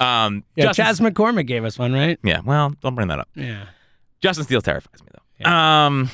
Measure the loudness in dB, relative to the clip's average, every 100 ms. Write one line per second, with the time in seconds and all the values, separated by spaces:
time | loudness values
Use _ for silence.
0 | 0 2 0 -2 -6 0 2 2 0 2
1 | 0 2 0 0 -2 -4 -4 -4 -2 0
2 | 0 0 0 0 0 0 0 -2 -6 -2
3 | -2 -4 -8 -10 -10 -12 -16 -20 _ _
4 | _ _ -2 -2 -2 -2 0 -4 -8 _
5 | -20 -20 _ -4 0 2 4 4 4 2
6 | -2